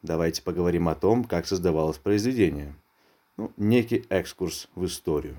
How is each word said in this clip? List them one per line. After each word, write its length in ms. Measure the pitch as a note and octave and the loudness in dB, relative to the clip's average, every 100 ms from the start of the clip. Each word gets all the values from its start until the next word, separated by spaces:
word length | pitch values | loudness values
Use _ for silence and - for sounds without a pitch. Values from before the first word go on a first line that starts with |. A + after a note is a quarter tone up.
давайте 400 | D#2 E2 E2 - | -2 0 0 0
поговорим 460 | - F2 F2 F2 E2+ | -6 0 2 2 0
о 80 | D2+ | 2
том, 300 | F#2 A#2+ A2+ | 2 2 2
как 220 | E2+ - | -4 -2
создавалось 500 | F#2+ F2 D#2 D#2 D#2 | 0 2 2 0 -2
произведение. 760 | G2+ G#2 A#2 B2+ F2 D2 D2 D2+ _ _ _ _ _ - | 0 0 0 2 2 2 -10 -14 _ _ _ _ _ -12
Ну, 160 | A2+ - | -12 -2
некий 480 | G#2 A#2+ A#2 A#2 - | 4 4 4 -2 0
экскурс 600 | F#2+ - - F2 - - F2 | -2 -2 -6 -6 -6 -14 -6
в 100 | F2+ | -6
историю. 500 | - - D2 D2 | -4 -2 -2 -4